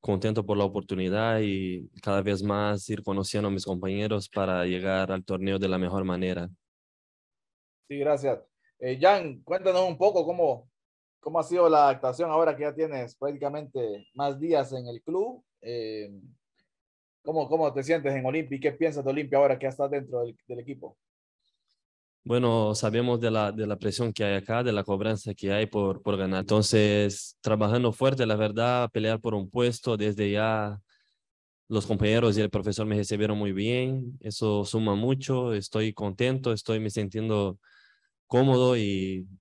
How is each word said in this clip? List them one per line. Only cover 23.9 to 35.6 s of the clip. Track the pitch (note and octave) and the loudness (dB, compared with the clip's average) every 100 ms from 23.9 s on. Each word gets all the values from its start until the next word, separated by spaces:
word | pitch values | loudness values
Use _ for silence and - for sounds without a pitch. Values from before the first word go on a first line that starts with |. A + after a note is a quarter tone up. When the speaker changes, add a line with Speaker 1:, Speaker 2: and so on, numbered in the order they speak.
| F#2+ A#2 | -2 -4
Speaker 1:
que | G2+ | 0
hay | G#2 G2 | 0 0
acá, | G2 A2+ | -2 -2
de | B2 | 0
la | G#2 | 0
cobranza | G2 G2 G#2+ G#2+ G#2+ | 0 -2 0 -2 -6
que | G2 G2 | -6 -2
hay | G2+ | 0
por, | A2 G#2 G2 F#2+ | 0 0 0 -2
por | - G2 | -2 -2
ganar. | F#2+ F#2+ | 0 -2
Entonces, | F#2 G#2+ G2+ A2 G#2 G#2 G2+ G2 - _ | 2 2 4 4 6 4 2 -2 -14 _
trabajando | G#2+ G#2+ G#2 A#2+ B2 | -2 2 2 2 0
fuerte, | A2 C3 C3 A2+ | 2 0 2 0
la | G#2+ | 2
verdad, | G#2+ G#2+ A#2+ B2 A#2+ | 0 0 2 2 0
pelear | A#2 G#2+ A2 | 0 0 -2
por | A#2 | -2
un | G#2+ F#2+ | -4 -4
puesto | A#2+ A#2+ A2+ C3 G#2+ | 0 0 0 -2 0
desde | G#2 G2+ G2+ | 0 0 0
ya. | G2+ A2 A2 G#2 G2+ _ _ _ _ _ _ _ _ _ | 2 0 0 -4 -8 _ _ _ _ _ _ _ _ _
Los | A2 G2 | -2 0
compañeros | G#2 G#2+ A2+ A#2 G#2 | 0 4 4 4 4
y | |
el | G#2 | 0
profesor | G#2 G2 G2+ | 0 -2 -2
me | G#2+ G#2+ | -2 -2
recibieron | G2 G#2 G#2+ G#2 | -2 -2 -2 0
muy | G#2 | -2
bien, | F#2+ G#2+ B2 B2+ C3 A#2+ C3 | -2 0 0 -2 -4 -6 -10
eso | A2 G#2 A2 G#2 G2 | -12 -2 0 0 0
suma | A2+ G#2+ | -2 0
mucho, | G2+ A#2 C3+ C3+ B2+ B2 | 0 0 -2 -2 -2 0
estoy | G#2 | -4